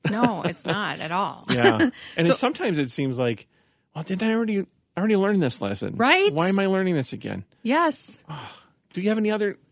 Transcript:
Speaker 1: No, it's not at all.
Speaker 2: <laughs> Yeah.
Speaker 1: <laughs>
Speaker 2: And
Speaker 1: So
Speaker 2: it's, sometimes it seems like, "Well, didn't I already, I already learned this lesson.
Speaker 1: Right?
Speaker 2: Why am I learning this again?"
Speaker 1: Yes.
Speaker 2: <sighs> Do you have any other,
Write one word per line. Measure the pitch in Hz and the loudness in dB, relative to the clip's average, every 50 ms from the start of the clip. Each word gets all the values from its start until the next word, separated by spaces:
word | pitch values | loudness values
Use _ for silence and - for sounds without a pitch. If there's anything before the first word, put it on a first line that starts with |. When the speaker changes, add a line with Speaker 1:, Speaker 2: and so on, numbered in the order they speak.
| _ 156 | _ -2
Speaker 1:
No, | 208 214 247 247 214 170 - | 0 2 2 2 2 0 -4
it's | - 175 - - | -4 -4 -4 -2
not | - 165 202 208 160 147 170 | -2 -2 -2 -2 -6 -6 -6
at | - 160 170 | -6 -4 -2
all. | 185 202 160 - - - | -2 -2 -2 -6 -10 -4
Speaker 2:
<laughs> | - | -2
Yeah. | - 123 120 120 113 110 | 0 4 4 4 4 4
Speaker 1:
<laughs> | - 254 - - - - - | 2 0 0 -6 -18 -10 -2
Speaker 2:
And | - 165 | 0 2
Speaker 1:
So | 170 - | 2 4
Speaker 2:
it's, | - | 2
sometimes | - 254 311 - 359 226 180 151 | 2 -2 -2 -2 -2 -2 0 0
it | 143 123 | -2 -2
seems | - - 143 135 127 123 | -2 -2 -2 -2 0 0
like, | 127 120 117 101 - _ _ _ _ _ _ _ _ _ _ | 0 0 -2 -4 -8 _ _ _ _ _ _ _ _ _ _
"Well, | 151 160 | -12 -6
didn't | - 196 185 220 220 | -6 -4 -2 -2 0
I | 220 | 0
already, | 226 233 220 214 196 | 0 0 0 -2 -2
I | 190 - _ _ _ _ _ - | -4 -6 _ _ _ _ _ -2
already | 185 214 214 | 0 2 2
learned | 196 190 196 214 196 170 | 4 4 2 2 2 2
this | 123 - - | 0 0 -2
lesson. | - 98 101 98 - 101 98 | -4 -4 -4 -4 -6 -6 -2
Speaker 1:
Right? | 98 226 262 320 370 392 415 143 | 0 4 4 4 4 4 2 2
Speaker 2:
Why | 151 165 190 | 4 2 4
am | 196 196 | 4 2
I | 196 | 2
learning | 190 190 190 190 185 175 | 2 2 2 2 2 0
this | 151 131 - - | 0 -2 -2 -6
again?" | - - 104 101 98 101 _ _ _ _ | -8 -8 -8 -8 -8 -10 _ _ _ _
Speaker 1:
Yes. | 226 262 311 349 330 - - - - - - _ - | 0 2 2 2 2 0 -2 -6 -6 -8 -12 _ -16
Speaker 2:
<sighs> | 156 147 - - - - - _ _ _ _ _ _ | -14 -14 -14 -16 -18 -20 -20 _ _ _ _ _ _
Do | 170 180 | -4 -2
you | 208 | 0
have | 220 220 | 0 0
any | 214 208 214 | 0 0 0
other, | 214 208 202 - - _ _ | 0 -2 -2 -4 -6 _ _